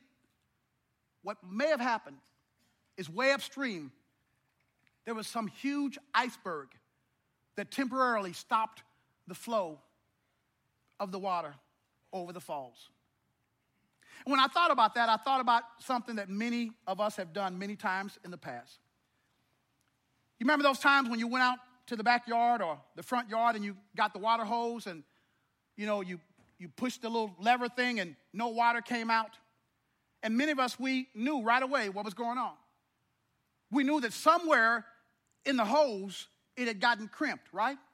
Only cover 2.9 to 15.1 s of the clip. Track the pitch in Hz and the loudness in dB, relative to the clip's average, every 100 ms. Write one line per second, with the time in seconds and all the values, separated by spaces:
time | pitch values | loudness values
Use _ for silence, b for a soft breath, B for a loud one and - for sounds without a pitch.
2.9 | - 175 170 262 277 - - 269 185 143 | -14 -10 0 2 2 -2 -6 -6 -6 -10
3.9 | - _ _ _ _ _ _ _ _ _ | -16 _ _ _ _ _ _ _ _ _
4.9 | _ - 226 208 240 214 - 269 285 285 | _ -10 -8 -6 -6 -6 -4 -4 -2 -2
5.9 | - - 214 247 - 196 160 135 _ _ | -6 -4 0 0 -4 -8 -8 -10 _ _
6.9 | _ _ _ _ _ _ - 202 - 262 | _ _ _ _ _ _ -12 -8 -4 -2
7.9 | 262 254 226 190 170 - 226 220 - - | 2 2 2 -2 -8 0 0 0 -6 -20
8.9 | _ _ _ - 180 - 226 175 151 _ | _ _ _ -18 -16 -4 -2 -2 -8 _
9.9 | _ _ _ _ _ _ _ _ _ _ | _ _ _ _ _ _ _ _ _ _
10.9 | - 202 190 190 180 156 139 _ _ _ | -12 -10 -6 -4 -4 -4 -10 _ _ _
11.9 | _ _ 190 175 180 - 151 127 117 - | _ _ -10 -10 -12 -10 -10 -10 -16 -20
12.9 | _ _ _ _ _ _ _ _ _ _ | _ _ _ _ _ _ _ _ _ _
13.9 | _ B B B 269 262 339 339 269 214 | _ B B B 4 4 6 4 6 4
14.9 | 240 233 | 4 2